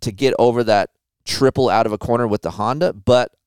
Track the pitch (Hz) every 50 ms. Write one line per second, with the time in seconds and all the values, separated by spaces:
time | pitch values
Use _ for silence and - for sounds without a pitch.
0 | - 123 101 95 139 131 - - 117 123 113 123 120 107 107 101 90 - _ _
1 | _ _ _ _ - - - - 139 131 - - 131 113 92 110 113 110 107 104
2 | - - 117 117 123 110 104 104 - 82 85 92 104 113 131 151 175 185 - 101
3 | 98 - 123 123 123 - _ _ _